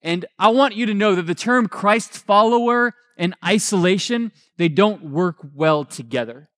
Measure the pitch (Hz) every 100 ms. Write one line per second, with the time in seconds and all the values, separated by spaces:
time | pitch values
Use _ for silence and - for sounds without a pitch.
0 | 160 180 - - 202 240 277 208 240 202
1 | 214 180 170 165 220 247 220 - 202 226
2 | - - - 202 220 240 240 240 240 -
3 | _ - 175 - 175 214 - 196 180 190
4 | - 233 233 _ _ - 170 151 214 202
5 | 160 143 180 156 143 139 156 151 139 -
6 | 117 127 117 123 156